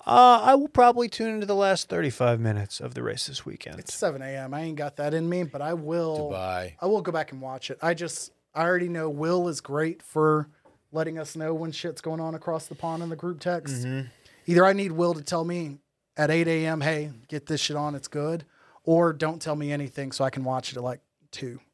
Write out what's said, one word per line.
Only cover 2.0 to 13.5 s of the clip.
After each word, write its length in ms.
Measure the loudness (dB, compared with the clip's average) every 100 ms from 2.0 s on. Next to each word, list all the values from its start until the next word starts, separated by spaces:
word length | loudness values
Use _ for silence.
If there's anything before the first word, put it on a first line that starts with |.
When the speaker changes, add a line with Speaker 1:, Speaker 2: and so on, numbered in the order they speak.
| -2 2 2 2
Speaker 1:
minutes 400 | 2 0 -4 -8
of 140 | -8
the 100 | -6
race 240 | -6 -4 -6
this 180 | -10 -12
weekend. 340 | -12 -14 -14
Speaker 2:
It's 140 | -12
seven 280 | -4 -4 -4
A 60 | -8
M. 260 | -8 -8
I 80 | -8
ain't 160 | -6 -6
got 180 | -8 -4
that 160 | -2
in 140 | 0 0
me, 160 | -2
but 180 | -4 -4
I 120 | -4
will. 580 | -4 -4 -2 -2 -2 -4
Speaker 3:
Dubai. 440 | -4 -4 -4 -6 -4
Speaker 2:
I 60 | 0
will 160 | 0
go 100 | 0
back 200 | -4 -4
and 100 | -8
watch 280 | -12 -10 -10
it. 60 | -4
I 120 | -2
just, 380 | 0 -4 -8 -12 _ _
I 100 | -2
already 260 | 2 2 0
know 200 | -2 -4
Will 380 | -2 0 2 0
is 120 | -4
great 420 | -4 -2 -2 -4
for 480 | -4 2 4 4 0 _ _ _ _
letting 260 | -4 -4 -4
us 160 | -8 -6
know 180 | -4
when 180 | -4 -4
shit's 280 | -6 -8 -8
going 220 | -6 -6
on 120 | -6 -6
across 320 | -4 -6 -6
the 80 | -8
pond 280 | -6 -6
in 60 | -6
the 60 | -6
group 220 | -6 -6
text. 420 | -4